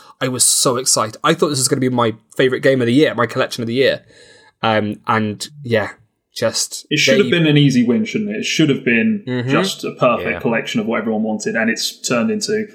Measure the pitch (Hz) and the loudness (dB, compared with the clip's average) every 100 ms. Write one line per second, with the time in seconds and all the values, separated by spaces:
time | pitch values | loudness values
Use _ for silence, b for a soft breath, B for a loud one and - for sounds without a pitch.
0 | B B 131 127 - - 143 120 127 135 | B B -6 0 0 2 0 0 0 0
1 | 110 - 147 160 170 139 127 135 127 123 | -2 -2 -2 0 0 0 0 0 0 2
2 | 117 113 _ - 131 127 143 131 117 131 | 0 -2 _ 0 0 2 2 2 4 4
3 | 147 110 117 131 120 - 113 123 120 76 | 4 2 -2 -2 -4 -4 -4 2 2 2
4 | b b b b b _ 113 110 104 104 | b b b b b _ 0 0 0 -4
5 | - 110 107 98 - - 123 110 98 - | -2 0 -2 -4 -12 -12 -2 -2 -2 -10
6 | _ _ _ - 113 - - - - 147 | _ _ _ -4 -4 -2 -6 -10 -4 0
7 | 139 160 202 170 156 147 143 120 117 113 | 2 4 4 2 4 4 4 4 2 2
8 | 107 117 104 110 - - 151 120 123 117 | 0 -4 -4 -6 -4 0 0 2 0 2
9 | 110 104 127 123 123 143 190 - - - | 2 0 -4 -6 0 0 0 -4 -10 0
10 | 131 117 131 87 120 113 - 123 107 113 | 0 0 -2 -4 -2 -2 -2 -4 -2 -2
11 | 110 107 110 107 - 113 113 110 - - | -2 -2 -2 -4 -4 -2 -2 -2 -6 -8
12 | - 123 113 107 - 110 104 | -4 0 0 -2 -2 -2 -4